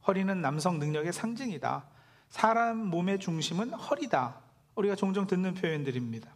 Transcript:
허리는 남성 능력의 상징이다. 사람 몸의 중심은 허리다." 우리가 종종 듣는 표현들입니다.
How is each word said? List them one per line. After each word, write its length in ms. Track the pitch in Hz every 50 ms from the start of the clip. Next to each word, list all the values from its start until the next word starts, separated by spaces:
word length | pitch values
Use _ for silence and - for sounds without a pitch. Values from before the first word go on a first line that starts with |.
| _
허리는 360 | - 196 190 190 190 196 185 165
남성 360 | 135 143 156 151 180 175 156
능력의 360 | 147 147 151 151 151 170 175
상징이다. 720 | - - 220 233 226 269 247 185 151 - 123 131 139 135 - - - - - - - _ _
사람 480 | - - - 220 226 226 233 233 226
몸의 420 | 226 220 196 165 170 175 185 196 196
중심은 520 | 190 - 165 160 147 - 170 175 226 254 -
허리다." 680 | 233 - - 302 - 330 240 - 143 127 123 127 - - - _ _ _ _ _
우리가 200 | - 196 202 202
종종 320 | 190 - 190 190 202 196
듣는 280 | 190 190 180 180 190 175
표현들입니다. 760 | - - 170 160 151 147 135 123 127 123 117 113 113 - - -